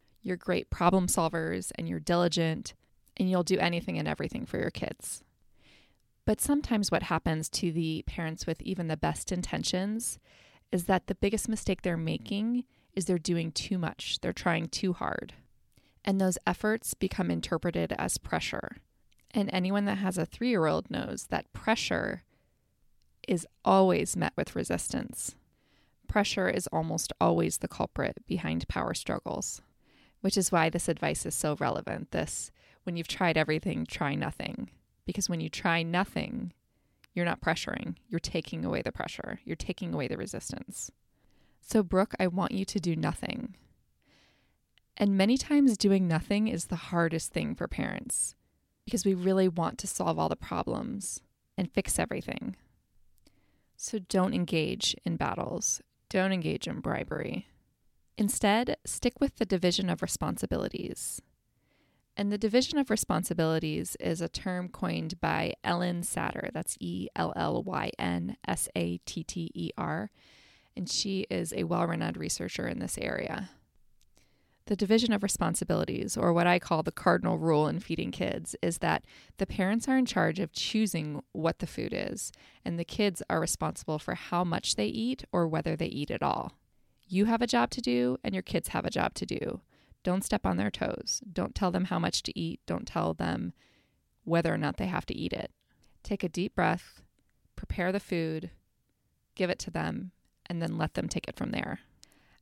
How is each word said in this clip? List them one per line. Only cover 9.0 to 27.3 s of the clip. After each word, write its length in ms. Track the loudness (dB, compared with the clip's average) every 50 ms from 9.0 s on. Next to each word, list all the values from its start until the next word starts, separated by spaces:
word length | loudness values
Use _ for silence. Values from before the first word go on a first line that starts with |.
| 0 -2 -2 -2 -4 -4
intentions 880 | -4 -4 -2 -2 -2 -2 -2 0 0 0 0 0 -2 -2 -4 -6 -8 -10 -12 _ -20 -20 -20 -20 -20 -20 _ _
is 140 | -2 0 4
that 220 | 4 4 4 2
the 80 | 0 -2
biggest 340 | 0 0 2 2 0 0 0
mistake 320 | -2 0 0 0 0 0
they're 160 | 0 0 0
making 680 | 0 0 0 -2 -2 -2 -4 -2 -2 0 0 0 -2 -2 _ _ _ _ _ -4
is 120 | -2 2
they're 120 | 2 2
doing 340 | 2 2 2 0 0 0 -2
too 280 | -4 -4 -4 -2 -2 0
much. 400 | 0 -2 -4 -6 -6 -4 -4 -2
They're 120 | -2 -2 -2
trying 340 | 0 2 2 2 2 2
too 260 | -2 -4 0 0 0 0
hard. 400 | 0 -2 -2 -2 -4 -6 -8 -12 -18 -20 _ _ _ _ _ _ _ _ _ _ _ 0
And 160 | 2 4 4
those 160 | 4 4 2 2 0
efforts 480 | 0 0 2 2 0 0 0 -2 -6 -4
become 380 | -2 -2 -2 0 0 0 0
interpreted 600 | 0 -2 -2 -2 -2 0 0 0 0 0 0 -2 -2
as 260 | -2 -2 -2 -2 -4
pressure. 580 | -4 -2 -2 -2 -2 -2 -4 -6 -6 -8 -10 -14 -20 _ _ _ _ _ _ _ _ _
And 160 | 0 0 0 2 2
anyone 320 | 0 2 2 2 2 2
that 140 | 2 0 0
has 180 | 0 0 0
a 80 | 0 -2
three-year-old 640 | -2 -2 -2 0 2 4 4 4 4 4 2 0 -2
knows 380 | -4 -4 -4 -4 -6 -8 -6
that 260 | -4 -4 -4 -4 _ -12
pressure 680 | -4 0 2 2 2 2 0 0 0 0 -2 -4 -6 -10 _ _ _ _ _ _ _ _ _ _ _ _ _ _ _ _ _ _ _ -2
is 180 | 0 0 0 0 -4 _ _ 4
always 540 | 6 8 8 8 8 6 4 2 0 0
met 160 | 0 0 0 0
with 200 | -2 -4 -2 -2
resistance. 800 | -4 -2 0 -2 -2 -2 -2 -4 -4 -4 -6 -8 -8 -8 -10 -10 -12 _ _ _ _ _ _ _ _ _ _ _ _ _
Pressure 420 | -2 2 2 2 2 0 0 0 0
is 160 | 0 0 -2 -2
almost 420 | -2 -2 0 0 -2 -2 -4 -2 0 4
always 380 | 4 6